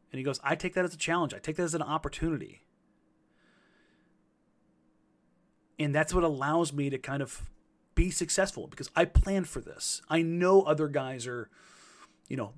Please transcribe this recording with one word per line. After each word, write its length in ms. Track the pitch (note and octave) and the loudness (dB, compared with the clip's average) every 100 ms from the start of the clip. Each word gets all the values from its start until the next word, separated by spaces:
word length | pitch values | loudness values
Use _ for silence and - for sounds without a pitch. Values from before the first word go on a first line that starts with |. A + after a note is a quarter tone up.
| _ | _
And 60 | C3 | -6
he 60 | |
goes, 160 | C#3 C3+ | -4 -2
"I 120 | C#3 E3 | -2 -2
take 180 | F3+ | -2
that 120 | F#3 F3 | -2 -2
as 80 | |
a 40 | D#3 | -2
challenge. 360 | D#3+ F3 D#3 | -2 0 0
I 60 | - | -4
take 180 | D#3 D#3+ | -8 -4
that 60 | |
as 120 | E3+ E3 | -2 -2
an 60 | |
opportunity. 800 | C#3+ D#3 C#3+ - E3 C#3 - - _ _ _ _ _ _ _ _ _ _ _ _ _ _ _ _ _ _ _ _ _ _ _ _ _ _ _ _ _ _ _ - | -2 -4 -4 -4 -4 -4 -8 -18 _ _ _ _ _ _ _ _ _ _ _ _ _ _ _ _ _ _ _ _ _ _ _ _ _ _ _ _ _ _ _ -6
And 140 | D3 | 0
that's 200 | D3 E3+ | 2 2
what 100 | F3+ | 2
allows 480 | E3 C3+ C#3 E3 D3+ | 2 0 0 2 0
me 180 | C#3+ C#3 | -2 -2
to 80 | C3 | -4
kind 240 | - C#3 | -4 -4
of 280 | C3 - - - _ _ _ - | -6 -8 -14 -16 _ _ _ 0
be 140 | F3+ | 2
successful 560 | - E3 - F#3+ - D2 | 0 -2 0 0 -2 -12
because 220 | - - E3 | -12 -4 0
I 100 | F3 | 4
plan 380 | - F#3+ G3 F3 | 4 4 2 -2
for 140 | - | -6
this. 420 | - - - - - | -12 -8 -6 -6 -2
I 120 | D#3+ | 0
know 400 | E3 E3+ F3+ G3 | 2 2 6 8
other 260 | D#3 D#3 D3+ | 8 2 0
guys 400 | C#3 C3 B2+ B2 | -2 -4 -6 -8
are, 220 | B2 G#2+ _ - - - - - _ - | -8 -10 _ -20 -20 -20 -20 -20 _ -10
you 100 | C3 | -6
know, 160 | G#2+ | -6